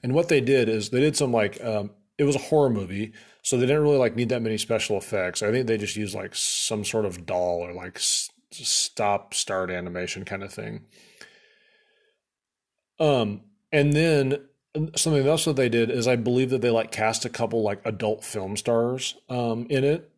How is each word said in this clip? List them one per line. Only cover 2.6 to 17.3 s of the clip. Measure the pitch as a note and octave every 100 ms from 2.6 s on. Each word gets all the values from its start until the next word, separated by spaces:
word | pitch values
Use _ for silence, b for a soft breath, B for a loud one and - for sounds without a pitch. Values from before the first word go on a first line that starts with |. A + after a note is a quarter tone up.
| C#3
movie, | G#2+ F#2 G2 A2 B B B
so | - B2+
they | B2+
didn't | D3
really, | D3 C#3
like, | A#2+ A#2
need | A#2+
that | B2
many | A2 G#2+
special | - A2+ - G2+
effects. | - G#2 F2+ F2
I | G#2+
think | A#2+ A#2
they | A2+
just | G#2 G#2+
used, | G#2 G2+
like, | G2 -
some | - - - G#2+
sort | G2+ A2+ G#2
of | F2+ F2
doll | F2+ F2+ F2
or, | F2
like, | F2+ F#2 -
s-, | - - - _ _
stop | - - - - - G#2 G2+ -
start | - - F#2+ F#2
animation | F2+ F2+ F2+ F2+ F#2
kind | F2 G2
of | G2
thing. | - A2 A2 G#2+ b b b b b b b b b b b b b _ _ _ _ _ _ _ _
Um, | D#3 C3+ G#2+ G#2 - _ _
and | D3+ C#3+
then | D3 E3 D3+ C3+ C#3+ - _ _ D3+ D#3+ -
something | E3 D3 C3+
else | D#3 -
that | C3+
they | B2
did | A#2 A2+
is | B2 A#2
I | A#2+
believe | A#2 B2 C3
that | B2+
they, | A#2+
like, | A2+ A2
cast | - A2 A2
a |
couple, | A#2+